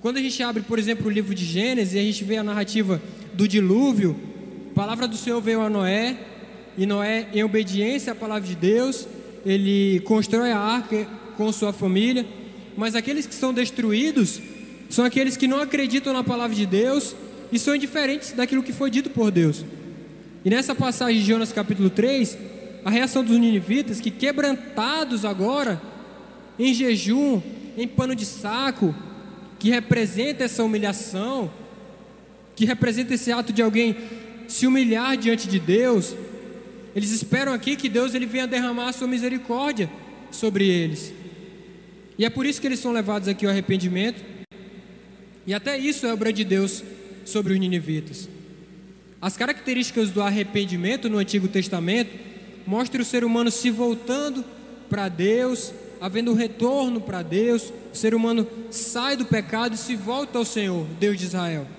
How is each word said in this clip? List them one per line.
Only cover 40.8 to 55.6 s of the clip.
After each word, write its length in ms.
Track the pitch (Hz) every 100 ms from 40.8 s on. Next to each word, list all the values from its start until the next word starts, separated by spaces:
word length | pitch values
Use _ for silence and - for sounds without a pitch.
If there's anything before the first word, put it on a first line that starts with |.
| 165 151 - - - - - - - - - - - -
E 80 |
é 60 | 226
por 160 | 233 269
isso 140 | 285
que 60 | 277
eles 120 | 254
são 140 | 254
levados 360 | 233 202 208 190
aqui 160 | 196
ao 60 | 202
arrependimento, 720 | 196 190 190 180 180 214 233 - - - - - - - - - - - - -
e 60 |
até 240 | 202 269 277
isso 300 | 269 294 240
é 60 |
obra 200 | 226 220
de 120 | 208
Deus 380 | 202 190 196 - - - - -
sobre 280 | - 214 190
os 60 | 190
ninivitas. 680 | 185 180 151 156 151 139 - - - - - - - - - -
As 160 | 185 -
características 760 | 240 285 - 254 240 - 214
do 120 | 190
arrependimento 880 | 202 208 202 208 196 180 180 262 240
no 80 | 214
Antigo 300 | 196 208 190
Testamento 800 | 196 185 180 170 220 240 - - - - - -
mostram 340 | 214 254 262
o 40 |
ser 200 | 233 247
humano 260 | 233 233 240
se 200 | - 247
voltando 760 | 220 240 233 233 254 294 262 240 - - - -
pra 180 | 208 196
Deus, 640 | 170 190 233 254 247